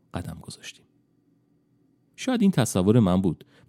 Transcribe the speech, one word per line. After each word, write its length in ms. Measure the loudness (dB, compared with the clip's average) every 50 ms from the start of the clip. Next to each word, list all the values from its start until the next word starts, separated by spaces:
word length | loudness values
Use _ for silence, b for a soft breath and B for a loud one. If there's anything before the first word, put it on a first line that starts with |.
| _ _ -12
قدم 240 | -12 -12 -12 -14 -16
گذاشتیم. 420 | -18 -18 -20 -18 -20 -20 -20 _ _ _ _ _ _ _ _ _ _ _ _ _ _ _ _ _ _ _ _ _ _ _ _ _ _ _ _ -8
شاید 240 | -4 -4 0 2
این 80 | 2 2
تصور 500 | 2 2 -2 0 0 0 2 4 4 4
من 200 | 4 4 2 2
بود، 240 | 0 -2 -4 -4 b b b b b